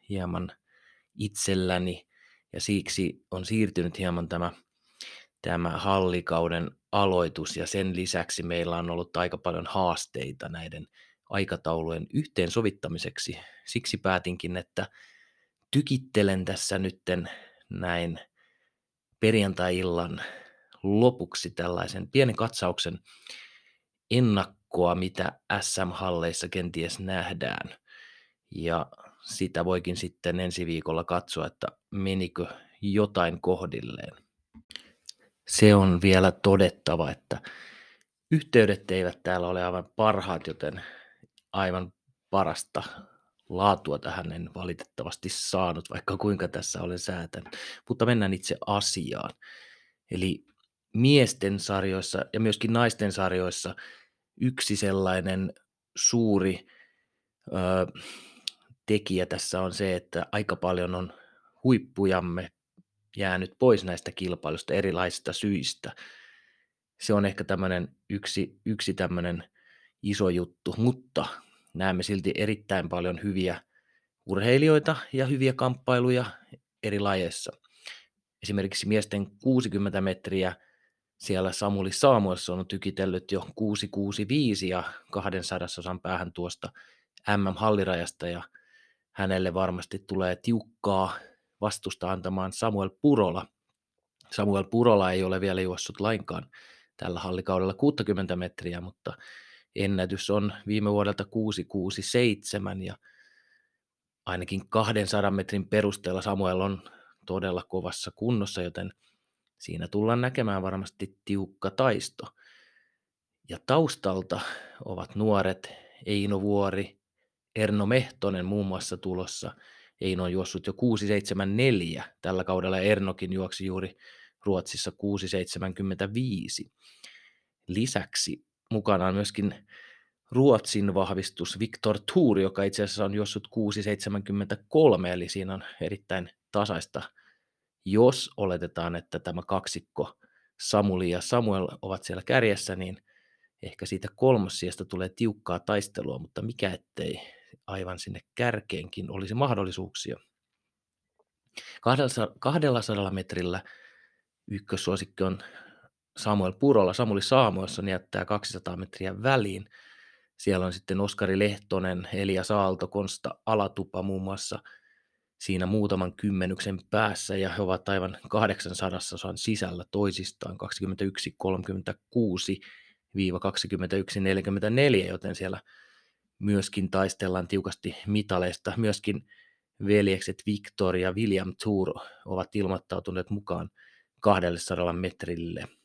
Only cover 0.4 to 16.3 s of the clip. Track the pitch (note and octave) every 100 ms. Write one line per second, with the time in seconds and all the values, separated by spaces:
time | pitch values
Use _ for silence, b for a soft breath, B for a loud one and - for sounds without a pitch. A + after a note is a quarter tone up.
0.4 | F2+ - b b b b b - G#2 -
1.4 | - F#2+ F#2 F2+ F2+ F2+ _ b b b
2.4 | b F2 - G2 - - F2+ - _ F#2
3.4 | F2+ A2 G#2 F2+ F2 E2 F#2 F2 E2 F2
4.4 | F2 - _ _ B B B B B _
5.4 | - F2 E2+ D#2 G2 G2 F#2 F2+ - E2
6.4 | E2+ E2 E2 - _ G#2 G2 F2+ E2+ -
7.4 | D#2 E2 F2+ G2 F#2+ F2+ F#2 F#2 E2 -
8.4 | E2+ E2+ E2+ E2+ E2+ E2+ F2 E2+ F2+ F2
9.4 | F2 F2 F2+ G2 F2+ E2 - C2 C2+ C2+
10.4 | - E2 E2 D#2 D#2+ b b b _ G2
11.4 | F#2+ F2 D#2+ E2 D#2+ E2 - - D3+ -
12.4 | F2 A#2 A2 - - D#2+ - - - -
13.4 | B B - A#2+ - G#2 F#2+ F#2 F2+ F2
14.4 | F2+ F2+ - - G2 b b b b b
15.4 | b _ _ C#3 D3 C3 C3 G#2+ G2+